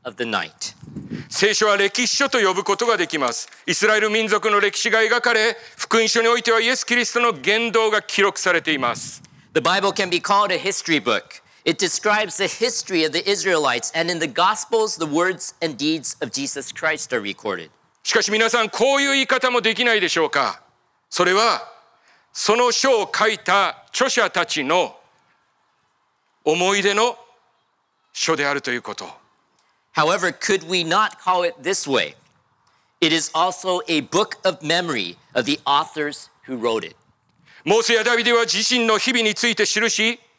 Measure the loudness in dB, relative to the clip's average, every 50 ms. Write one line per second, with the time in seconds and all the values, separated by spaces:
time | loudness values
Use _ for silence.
0 | _ -14 -8 -6 -6 -2 -2 -4 -4 -4 -10 _ -12 -12 -12 _ -20 -16 -16 -16
1 | -12 -12 -12 -12 -12 -8 -2 0 2 2 2 2 2 2 2 2 2 0 0 0
2 | -2 0 0 0 0 0 2 2 2 2 2 0 0 0 0 0 2 0 2 0
3 | 0 -2 -2 -2 -2 -2 -2 -4 -8 -12 -16 -14 -6 -4 -2 0 2 2 2 2
4 | 2 2 0 0 0 2 0 0 2 2 2 2 2 2 0 -2 -2 0 2 2
5 | 2 2 2 0 2 2 2 2 2 0 -2 -4 -10 -20 -12 -10 -6 0 2 2
6 | 2 2 2 2 2 2 2 2 2 2 2 2 2 2 0 -2 -2 -2 0 0
7 | 0 0 0 0 0 0 0 0 0 0 0 0 0 0 0 2 2 2 0 0
8 | -2 -4 0 2 2 2 2 0 0 0 0 0 0 0 -2 0 0 -2 -2 -4
9 | -8 -12 -14 -16 -20 -20 -20 -20 -20 _ _ 0 2 2 2 2 2 0 0 0
10 | -2 0 0 -2 0 2 2 2 4 2 0 -2 -2 -2 -4 -4 -2 0 0 0
11 | 2 0 0 0 -2 -6 -20 -20 _ _ _ _ _ -2 0 0 0 -2 -2 -2
12 | 0 0 2 2 0 -2 -2 -2 -2 -4 -2 -2 -2 -2 -2 -4 -6 -2 0 0
13 | 0 0 0 -2 0 0 -2 0 0 0 2 2 2 2 0 0 -2 -4 -2 -2
14 | -2 -2 -2 -2 -4 -4 0 0 2 2 2 0 -4 -2 0 0 0 0 -2 -4
15 | -4 -2 0 2 2 2 0 -4 -8 -12 -8 _ -6 -6 -4 -2 -2 -2 -2 -2
16 | -4 -8 -6 _ -8 -8 -6 -6 -6 -6 -6 -8 -10 -10 -12 -6 -4 -4 -4 -4
17 | -6 -4 -4 -4 -4 -6 -10 -8 -6 -6 -6 -6 -10 -14 _ _ _ _ _ _
18 | _ 0 0 0 0 0 0 0 0 2 2 0 -2 -2 -2 0 2 2 2 2
19 | 2 2 2 0 2 2 0 0 0 0 0 0 0 0 -2 0 0 2 2 2
20 | 0 0 0 0 0 0 0 0 0 0 -4 -6 _ _ _ _ _ _ _ _
21 | _ _ -2 0 2 2 4 2 2 2 0 -2 -6 -12 -20 -20 _ _ _ _
22 | _ _ _ _ _ _ _ -6 0 0 2 2 2 2 2 2 2 2 2 2
23 | 0 -2 -2 0 0 0 0 -2 0 0 2 2 2 0 -2 -8 -16 _ -2 0
24 | 0 2 2 2 0 0 0 -2 -2 -2 -2 -4 -2 0 2 2 0 0 -4 -14
25 | _ _ _ _ _ _ _ _ _ _ _ _ _ _ _ _ _ _ _ _
26 | _ _ _ _ _ _ _ _ _ -2 0 2 2 2 2 2 2 0 2 2
27 | 0 0 -2 -6 -18 _ _ _ _ _ _ _ _ _ _ _ _ _ _ _
28 | _ _ _ -6 -2 -2 0 0 0 -2 -2 -4 -4 -4 -6 -6 -6 -10 -12 -12
29 | -12 -16 -16 -20 _ _ _ _ _ _ _ _ _ _ _ _ _ _ _ 0
30 | 2 2 2 0 0 -2 -4 -4 -2 0 0 0 0 -2 -2 -2 0 2 2 2
31 | 2 0 -2 -6 -2 0 0 2 0 -2 -4 -4 -4 -2 -2 -2 -2 0 0 0
32 | 0 0 -6 _ _ _ _ _ _ _ _ _ _ _ _ _ _ _ _ _
33 | 2 2 2 2 0 -2 0 0 0 0 0 -4 -2 -2 -2 -2 -2 0 -2 -2
34 | -2 0 0 0 0 0 -4 -4 -2 -2 -2 -2 -2 -2 0 0 0 -2 -4 -4
35 | -4 -6 -8 _ _ _ -4 -2 0 0 -2 -4 0 0 2 2 0 -2 -6 -6
36 | -6 -6 -6 -8 -12 -12 _ _ _ -10 -10 -2 -2 0 0 0 -4 -6 -14 _
37 | _ _ _ _ _ _ _ _ _ _ -20 -12 0 2 2 4 4 4 2 2
38 | 2 2 2 2 2 4 4 4 2 2 0 -2 0 0 0 2 2 2 2 2
39 | 2 0 0 0 0 0 0 0 0 0 0 0 0 0 0 0 0 0 0 0
40 | 0 0 -2 -4 _ _ _